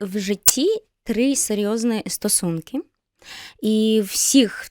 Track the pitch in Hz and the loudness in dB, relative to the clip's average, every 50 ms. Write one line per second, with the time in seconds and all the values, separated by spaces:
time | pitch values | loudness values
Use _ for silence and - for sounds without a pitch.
0 | 208 190 185 214 190 190 208 190 - - - 254 285 392 440 427 - _ _ _ | -8 -6 -4 -4 -2 -2 -4 -2 -2 -4 -2 0 0 0 0 -2 -4 _ _ _
1 | _ - 226 214 247 277 277 254 - - 214 208 208 202 220 226 226 240 220 214 | _ -4 -2 0 2 2 0 0 -2 -2 -2 -2 0 -2 -2 0 0 0 -2 -2
2 | - 180 - - - 208 - - - 170 165 165 - - - 277 - - _ _ | -4 -6 -8 -4 -2 -2 0 0 0 -2 -2 -4 -6 -6 -8 -8 -8 -8 _ _
3 | _ _ _ _ - - - - - - - _ - 214 220 214 220 220 220 220 | _ _ _ _ -20 -20 -18 -18 -18 -18 -14 _ 0 2 4 4 4 4 4 2
4 | 202 196 - - - - - 277 240 196 - - - - | 2 0 -2 -2 0 4 6 6 6 4 0 -6 -12 -10